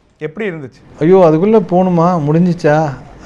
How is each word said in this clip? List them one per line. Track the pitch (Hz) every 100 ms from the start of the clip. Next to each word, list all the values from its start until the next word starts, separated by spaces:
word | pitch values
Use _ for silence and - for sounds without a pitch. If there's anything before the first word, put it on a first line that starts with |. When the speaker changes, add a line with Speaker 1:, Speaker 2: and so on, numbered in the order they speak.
| _ _
Speaker 1:
எப்படி | 151 151 214
இருந்துச்சு? | 165 127 _ _ -
Speaker 2:
ஐயோ, | 160 190
அதுக்குள்ள | 170 156 202 220 175
போகணுமா, | 175 185 175 170 175 143
முடிஞ்சிச்சா, | 160 175 170 156 151 160 - - -